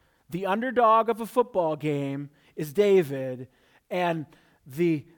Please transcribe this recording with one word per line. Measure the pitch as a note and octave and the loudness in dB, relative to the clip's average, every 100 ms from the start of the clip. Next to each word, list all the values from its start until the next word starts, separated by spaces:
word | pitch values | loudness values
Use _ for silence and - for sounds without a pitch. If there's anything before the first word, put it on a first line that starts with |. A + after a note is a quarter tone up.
| _ _ _ | _ _ _
the | F3 | -6
underdog | F#3+ G3+ B3+ A#3+ A3+ A3 A3+ | -2 -2 -2 2 4 4 2
of | G#3+ | -2
a | A3 | -2
football | B3+ A#3+ F#3+ E3 | -2 0 0 -2
game | D3+ D3+ C#3+ C#3 C#3 C#3+ _ _ | -2 -2 -2 -4 -6 -10 _ _
is | - D3+ | -10 -4
David, | C#3+ G#3 F#3+ D3 C#3 C3 B2+ B2+ _ _ _ - | 0 4 4 4 -2 -8 -10 -14 _ _ _ -8
and | F3+ F3 E3 C#3+ _ _ _ - | -4 -2 -2 -6 _ _ _ -12
the, | C3 F3 D#3 - | -2 0 0 -4